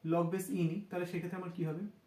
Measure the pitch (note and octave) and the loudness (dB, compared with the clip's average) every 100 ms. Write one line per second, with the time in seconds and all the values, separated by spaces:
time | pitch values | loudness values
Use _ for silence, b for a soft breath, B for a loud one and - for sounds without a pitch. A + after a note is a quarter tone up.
0 | D#3+ E3+ E3 F#3+ - F#3 E3 G#3 - F3+ | 4 4 4 0 0 2 2 2 -4 -4
1 | F3 F3 F3 F#3 F3+ F3+ D#3 D#3+ G#3 - | -2 -4 -4 -6 -6 -2 -2 -2 -6 -10